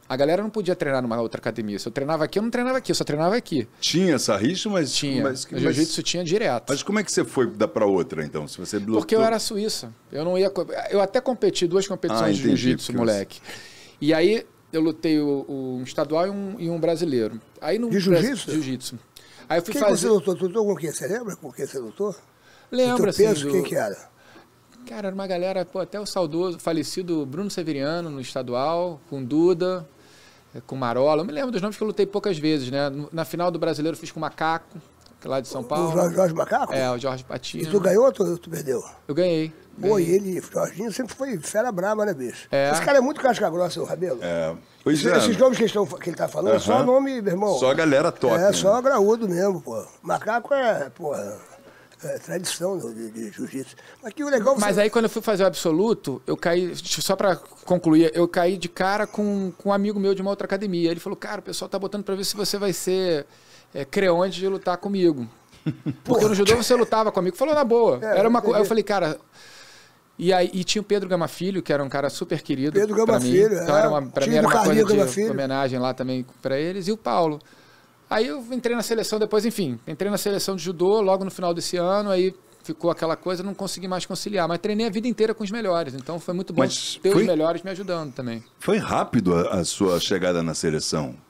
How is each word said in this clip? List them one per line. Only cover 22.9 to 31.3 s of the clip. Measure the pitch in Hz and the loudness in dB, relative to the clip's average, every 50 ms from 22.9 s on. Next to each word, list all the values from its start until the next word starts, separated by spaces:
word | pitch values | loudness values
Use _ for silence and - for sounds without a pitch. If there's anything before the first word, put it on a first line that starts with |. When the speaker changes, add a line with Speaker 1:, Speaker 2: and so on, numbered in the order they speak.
| 247 | 4
Speaker 3:
O | 240 | 2
teu | 214 196 | 2 2
Speaker 1:
assim, | - 190 208 | 4 4 4
Speaker 3:
peso, | 214 185 147 139 | 4 4 0 0
Speaker 1:
do | 143 | 0
Speaker 3:
quem | - - - | 0 0 0
que | - 165 | 0 -2
era? | 139 120 101 95 - - - _ _ - - - - - _ _ _ _ _ - 240 247 | -2 -2 -4 -6 -10 -14 -20 _ _ -20 -20 -20 -20 -20 _ _ _ _ _ -20 -20 -18
Speaker 1:
Cara, | 240 233 220 202 | -14 -12 -8 -8
era | 190 190 | -6 -6
uma | 196 196 | -6 -6
galera, | 185 185 175 180 190 190 185 175 | -4 -4 -2 -2 -2 -2 -4 -4
pô, | - - 190 | -4 -6 -6
até | 170 - - 208 | -6 -6 -8 -10
o | 208 | -8
saudoso, | - - 196 175 147 160 165 185 185 165 143 | -6 -2 -2 -2 -2 0 -2 -2 -2 -4 -4
falecido | - 170 165 156 139 - - 180 185 175 165 156 143 | -4 -2 -2 -2 -2 -4 -6 -6 -4 -2 -2 -2 -2
Bruno | 131 131 175 208 196 | -4 -6 -6 -6 -6
Severiano | - 190 165 160 151 135 135 151 165 175 170 160 | -6 -6 -4 -4 -4 -2 -2 -2 -4 -4 -6 -8
no | 143 135 | -8 -10
estadual, | 123 - - 135 127 120 120 123 139 156 170 170 180 180 160 139 - - | -10 -8 -6 -6 -4 -4 -2 -2 0 0 0 -2 -2 -4 -6 -10 -12 -10
com | 139 135 131 | -10 -8 -4
Duda, | 117 143 156 170 180 185 165 180 185 185 180 160 - _ _ - - - - - - _ _ _ _ - | 0 2 4 4 4 4 2 0 -2 -2 -4 -8 -14 _ _ -20 -20 -20 -20 -20 -20 _ _ _ _ -18
eh, | 120 - | -18 -14
com | - 131 | -10 -8
Marola. | 135 127 117 117 123 135 151 156 151 | -4 -2 -2 2 4 4 4 4 2
Eu | 143 | 0
me | 247 | -4